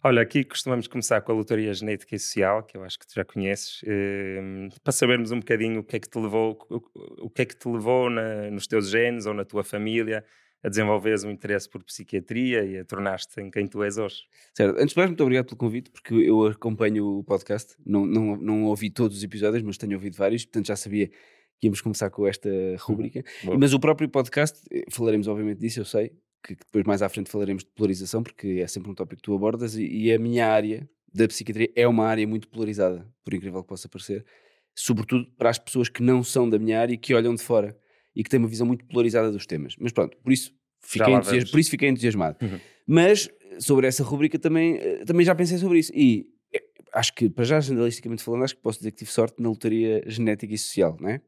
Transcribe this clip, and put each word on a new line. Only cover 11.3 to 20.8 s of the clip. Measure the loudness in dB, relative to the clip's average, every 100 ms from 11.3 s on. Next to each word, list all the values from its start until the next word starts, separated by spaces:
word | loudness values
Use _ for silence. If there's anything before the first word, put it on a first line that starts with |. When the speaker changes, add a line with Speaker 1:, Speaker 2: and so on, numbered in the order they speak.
Speaker 1:
interesse | -10 -4 -4 -4
por | -16
psiquiatria | -16 -18 -8 -8 -4 -4 0 0
e | -2 -6
a | -10
tornar-te | -6 -4 -6 -10 -14
em | -8
quem | -4 -4
tu | -2
és | -4 -2
hoje. | -6 -8 _ _ _ 2
Speaker 2:
Certo. | 2 4
Antes | 2
de | 4
mais, | 2
muito | 4
obrigado | 2 2 0
pelo | -4
convite, | -4 -4 -10
porque | -20 0
eu | 4 6 6 4
acompanho | 2 -4 0 0 2 -2 -4
o |
podcast. | -2 -2 -2 -6 -6 _
Não, | 0 0 2
não, | 2 0 -2
não | -2 0 2
ouvi | 0 -4
todos | 0 -2 0
os |
episódios, | -10 -2 0 0
mas | -4 -6
tenho | -6 -6
ouvido | -8 0
vários, | 0 0 -4
portanto | -6 -4
já |
sabia | -6